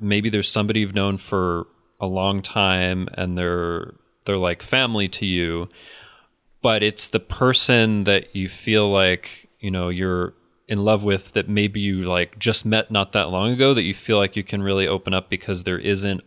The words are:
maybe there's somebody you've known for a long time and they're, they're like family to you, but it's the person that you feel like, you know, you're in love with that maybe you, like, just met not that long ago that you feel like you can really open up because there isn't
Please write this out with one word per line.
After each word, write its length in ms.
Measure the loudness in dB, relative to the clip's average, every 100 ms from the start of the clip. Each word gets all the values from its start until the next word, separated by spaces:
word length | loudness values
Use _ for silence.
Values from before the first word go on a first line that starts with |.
maybe 280 | 0 0 2
there's 200 | 0 0
somebody 320 | 0 0 0
you've 140 | 0 0
known 220 | -2 -2
for 500 | -2 -2 0 -2 -6 _ _ -8
a 40 | -4
long 340 | -2 0 -2
time 680 | -2 0 2 2 0 -2 -4
and 240 | -6 -4 -2
they're, 560 | -2 -2 -2 -4 -8 -16 _ _ -4
they're 100 | -2
like 240 | 0 -2
family 460 | -2 0 2 0 -2
to 180 | -2 -2
you, 440 | 0 0 -4 -6 -12 -20 -20 -20 -20 _ _ _ _
but 200 | 0 2
it's 240 | 0 -2 -2
the 100 | -4
person 840 | -4 0 2 2 4 4 4 2 2
that 300 | 2 0 -6
you 120 | -6
feel 400 | -6 0 2 4
like, 600 | 4 4 2 -4 -18 -20 _
you 120 | -6
know, 180 | -2 -2
you're 440 | -2 -2 -2 -4 -8 _ _ -6
in 160 | 0
love 200 | 2 2
with 300 | 2 0 -2
that 160 | -4 0
maybe 300 | 0 0 0
you, 240 | -2 -2
like, 340 | 0 0 -2 -2
just 260 | -2 0 0
met 240 | 0 0
not 220 | -2 0
that 180 | 0 0
long 220 | 0 0
ago 220 | 2 4
that 100 | 4
you 100 | 0
feel 240 | -4 0 2
like 180 | 2 -2
you 80 |
can 200 | -6 -4
really 240 | 0 0 0
open 260 | 0 -2
up 160 | -4 -2
because 340 | -6 -4 -4
there 140 | -2 -2
isn't 420 | -2 -2 -2 -4